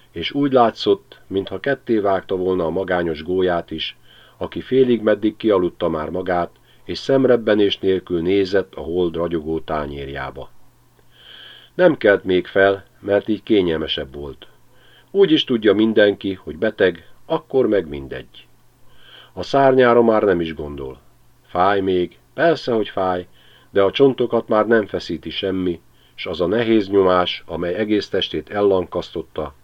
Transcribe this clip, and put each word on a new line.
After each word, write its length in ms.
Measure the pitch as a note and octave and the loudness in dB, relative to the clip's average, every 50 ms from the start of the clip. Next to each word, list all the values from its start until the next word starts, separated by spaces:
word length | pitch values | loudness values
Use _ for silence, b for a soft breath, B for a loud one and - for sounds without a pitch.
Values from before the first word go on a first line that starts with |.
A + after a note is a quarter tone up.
| b b | b b
és 220 | b - A2+ - - | b -10 -10 -6 -4
úgy 200 | C#3+ C#3+ C#3+ C3 | -2 -2 2 4
látszott, 680 | B2+ A#2 A2 - - - G#2 G2 - - - - - - | 4 4 4 2 0 0 0 0 0 0 -10 -20 -20 -12
mintha 340 | - F#2 G2 F#2+ - G2 F#2 | -8 -6 -6 -4 -6 -8 -8
ketté 380 | - C#3+ C#3 - - - A#2 G#2+ | -4 -4 -4 -4 -2 -2 -2 0
vágta 380 | G2 G2+ G2 F#2 - - G2 | 0 0 0 -2 -2 -4 -4
volna 280 | F#2 F2+ F#2 F#2 F#2 E2+ | -2 -2 0 0 0 -2
a 60 | D#2+ | -2
magányos 520 | D#2+ F#2+ F#2+ F2+ F2+ F2+ F2 E2+ D#2+ D2 D#2 | -2 -2 -2 -2 -2 -2 -2 -2 -4 -6 -6
gólyát 480 | E2+ F#2 F#2+ F#2 F2+ F2 E2+ E2+ - | -4 -2 0 0 0 0 -2 -4 -6
is, 260 | E2 D#2+ - - - _ b b b b b b b | -10 -10 -10 -10 -12 _ b b b b b b b
aki 240 | b F#2 F2 - - | b -10 -10 -8 -10
félig 420 | D#2+ - B2+ C3 C3 B2 A#2+ G#2+ G#2 | -6 0 2 4 4 4 2 0 2
meddig 340 | A2 G#2+ G#2 G#2+ G#2+ G#2 | 0 0 0 0 -2 -4
kialudta 520 | - - A2 G2+ F#2 F2+ F2 - - F2+ E2+ | -2 0 0 2 2 0 -2 -4 -4 -4 -4
már 220 | D#2+ D#2 D2+ D#2 | -4 -4 -6 -6
magát, 400 | E2 F2+ F#2 F2+ F2+ F2 F2 - _ _ b b b b b | -6 -6 -4 -2 -2 -2 -2 -4 _ _ b b b b b
és 140 | b F2+ - | b -12 -8
szemrebbenés 800 | - - C3+ C3+ C3 B2+ B2 A#2 A2 A2+ G#2+ G#2+ G#2 G2 - - | -4 0 0 2 4 4 2 2 2 2 2 2 2 2 0 -2
nélkül 440 | - F#2+ F#2+ F2+ - - F2+ E2+ E2 | -2 -2 -2 -2 -2 -4 -4 -2 0
nézett 520 | F2+ G2 G2+ G2 F2+ G2 G2 F#2 - - | 0 0 0 0 0 0 -2 -2 -4 -8
a 60 | C#2+ | -12
hold 360 | D2 D#2 E2+ F2+ F2+ F2 D#2+ | -8 -4 -2 -2 -2 -2 -2
ragyogó 440 | E2 E2+ E2+ E2+ E2 D2+ D#2 D#2+ D#2+ | -4 -6 -4 -4 -4 -4 -4 -6 -6
tányérjába. 920 | - - D#2+ D2+ D2 C#2+ C#2+ C#2 C#2 C#2 C#2 C#2 C2+ C2 - - - - - - - - _ _ _ _ _ _ B B B B B B B B B B B B B B B | -6 -6 -6 -6 -6 -8 -10 -12 -12 -12 -10 -10 -10 -12 -12 -14 -16 -18 -20 -20 -20 -20 _ _ _ _ _ _ B B B B B B B B B B B B B B B
Nem 220 | - F3+ F3 C#3+ | 2 4 4 4
kelt 280 | - - G#2+ G2+ F#2 - | 4 4 4 4 4 2
még 220 | F#2 F#2 F2+ F2 | 0 0 0 0
fel, 380 | - - G2 F#2+ G2 G2 G2 - _ _ _ | 0 2 2 4 4 2 0 -4 _ _ _
mert 280 | - G2 G2+ G2+ G2 - | -6 -2 -2 -2 0 -2
így 140 | G#2+ G2+ - | -4 -4 -2
kényelmesebb 720 | - A2 G2+ F#2 E2+ D#2+ D#2 D#2 D2+ - D2+ D2 C2+ C2 | 0 0 2 2 0 -2 -2 -4 -6 -6 -8 -8 -10 -12
volt. 320 | C#2+ C#2+ C#2+ C2 - - - - _ _ _ b b b b b b b b | -12 -12 -12 -14 -16 -20 -20 -20 _ _ _ b b b b b b b b
Úgy 200 | b G3 G3 D#3+ | b 4 4 4
is 140 | D#3 D3 - | 4 2 2
tudja 300 | - B2+ A2+ G#2 G#2+ G2 | 0 -2 0 2 2 4
mindenki, 600 | G2+ A2 A2+ G#2+ A2 G#2 G#2 G2 F#2+ - G2 F#2+ | 4 4 2 4 4 4 4 4 0 -4 -8 -8
hogy 220 | - - D#2+ D2+ | -8 -10 -14 -10
beteg, 540 | D#2+ G#2 A2 - - G2+ F#2 E2+ - - - - - - | -4 -4 -4 -2 2 0 0 0 -2 -10 -20 -20 -16 -8
akkor 420 | - D#3+ D#3+ - - - C3 B2 | -6 -6 -6 -4 -2 0 0 2
meg 220 | G#2+ G#2+ G2 E2+ D2+ | 2 2 0 -2 -2
mindegy. 580 | D2 C#2+ C#2 C2 - - - - - - - _ _ _ _ _ _ _ - B B B B B B B B B B | -8 -12 -10 -10 -12 -14 -14 -16 -20 -20 -20 _ _ _ _ _ _ _ -20 B B B B B B B B B B
A 100 | F#2 F2+ | -12 -6
szárnyára 600 | - - C#3 C#3 C3+ C3 C3 B2+ A#2+ A#2+ A#2+ A#2 | -2 2 4 4 6 6 6 6 6 6 6 4
már 200 | A2+ A2 G#2+ G#2+ | 4 4 2 2
nem 180 | G2+ F#2 F2 | 2 2 0
is 140 | E2+ D#2+ D#2+ | 0 -4 -6
gondol. 460 | D2 D#2 D2 C#2+ C#2 C#2 C2 C2 - _ - _ _ _ _ _ _ _ | -8 -10 -10 -10 -10 -12 -12 -14 -16 _ -20 _ _ _ _ _ _ _
Fáj 340 | _ - F2+ F2+ G2 G2+ G2 | _ -2 0 0 2 2 0
még, 380 | F#2+ F#2+ F#2 F2+ F2 - - _ _ _ - | 0 0 0 0 -2 -4 -6 _ _ _ -6
persze, 380 | - D3 E3+ D#3 C3+ - - A#2+ | -2 0 0 0 0 -2 -2 -2
hogy 160 | A2+ G#2 - | -2 -2 -4
fáj, 380 | - G2+ F#2+ F#2 F2+ F2+ F2+ - b b b b b b b b | -4 -4 -2 -2 -2 -4 -6 -10 b b b b b b b b
de 120 | b G2+ G2 | b 2 2
a 80 | F#2+ | 2
csontokat 580 | F#2 - C#3 C3+ A#2+ - B2 A2+ A#2+ A#2 - - | 4 4 4 4 4 2 -2 -2 -2 -2 -2 0
már 180 | A#2 G#2+ G#2 | 0 0 2
nem 200 | G#2+ A#2 A2+ G2+ | 4 2 2 0
feszíti 440 | F#2+ - F2 - - F2 D#2+ - - | 0 -6 -8 -8 -6 -8 -8 -8 -10
semmi, 500 | - - - F#2+ F#2+ F#2+ F2+ F2+ E2+ - _ b b b b b b | -10 -6 -4 -4 -2 -2 -2 -2 -4 -4 _ b b b b b b
s 120 | b - | b -10
az 140 | F#2 F2 E2 | -8 -4 -2
a 60 | F2+ | -2
nehéz 420 | E2+ G2+ A#2 A#2+ A2+ A2+ A2 G2 F#2+ | 0 0 0 2 2 2 2 2 2
nyomás, 540 | G2+ G2 F#2+ F#2 F2+ F2+ F2+ - - - - | 4 4 4 6 4 4 2 0 -4 -10 -10
amely 280 | - E2 D#2+ F2 F2 F2 | -10 -8 -6 -4 -4 -4
egész 340 | G2+ A2 G#2+ G#2+ G2+ F#2+ - | -4 -2 -2 -2 -2 -2 -2
testét 420 | - F#2+ E2+ - - D#2 - - | -4 -4 -4 -4 -6 -8 -8 -8
ellankasztotta, 1040 | F#2 G2+ G#2 G2+ F#2+ F#2 F2 - - F2+ E2+ - - E2+ - - - - D2+ D2 - _ | -4 0 2 2 2 2 0 -4 -6 -8 -8 -8 -8 -10 -12 -10 -10 -10 -10 -10 -12 _